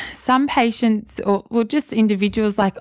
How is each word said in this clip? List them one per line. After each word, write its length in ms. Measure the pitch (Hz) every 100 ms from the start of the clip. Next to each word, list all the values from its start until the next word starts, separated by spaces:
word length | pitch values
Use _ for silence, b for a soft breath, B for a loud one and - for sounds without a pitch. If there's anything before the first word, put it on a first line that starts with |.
| B
some 340 | - - 254 277
patients 720 | 277 233 220 233 214 - -
or, 220 | - 196 -
well, 140 | 233
just 280 | 220 294 -
individuals, 680 | 226 220 196 202 220 214 208
like, 180 | 196 -